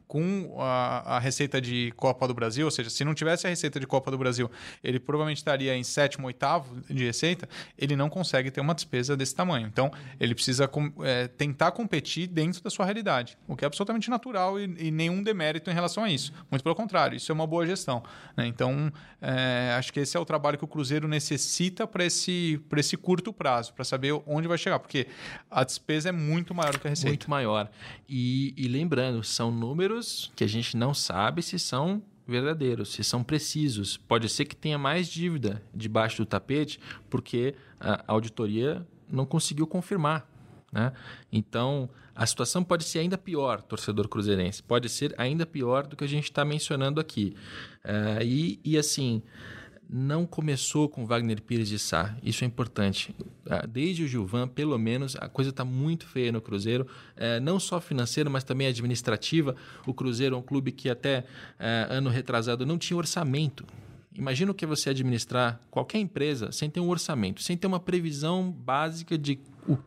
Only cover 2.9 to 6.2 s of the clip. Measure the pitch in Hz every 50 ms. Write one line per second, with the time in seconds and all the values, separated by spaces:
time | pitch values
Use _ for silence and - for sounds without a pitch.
2.9 | - - 143 151 156 - 156 160 170 170 - 185 175 165 - 147 - 143 135 -
3.9 | - 131 - 139 135 131 131 127 120 123 123 117 - - - - - - - 123
4.9 | 127 123 - - 143 151 156 151 147 - - 156 139 135 135 135 127 127 120 -
5.9 | - 147 143 135 - -